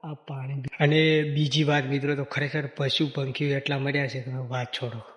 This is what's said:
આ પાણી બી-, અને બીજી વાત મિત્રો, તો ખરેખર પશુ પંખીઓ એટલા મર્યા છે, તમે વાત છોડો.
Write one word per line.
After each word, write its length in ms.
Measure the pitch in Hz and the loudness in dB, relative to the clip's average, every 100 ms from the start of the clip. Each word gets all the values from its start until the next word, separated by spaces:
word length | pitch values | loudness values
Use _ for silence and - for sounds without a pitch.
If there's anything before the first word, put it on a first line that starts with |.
આ 100 | 160 | -12
પાણી 400 | 147 - 135 131 | -14 -12 -10 -6
બી-, 240 | 139 131 - | -6 -6 2
અને 440 | 147 156 160 156 | 4 6 6 4
બીજી 400 | 151 143 151 143 | 2 2 2 4
વાત 220 | 147 147 131 | 4 2 2
મિત્રો, 300 | 139 143 143 | 0 0 -2
તો 80 | |
ખરેખર 440 | 135 - 143 151 143 | -2 -2 -2 -2 -4
પશુ 400 | - 139 - 151 | -2 0 2 0
પંખીઓ 500 | 143 135 123 147 139 | -2 -4 -2 0 0
એટલા 220 | 139 139 | 0 -2
મર્યા 280 | 139 143 135 | 0 0 -2
છે, 140 | 131 | -4
તમે 260 | 127 131 123 | -6 -8 -4
વાત 260 | 127 123 | -4 -4
છોડો. 280 | - 123 113 - | -6 -6 -8 -14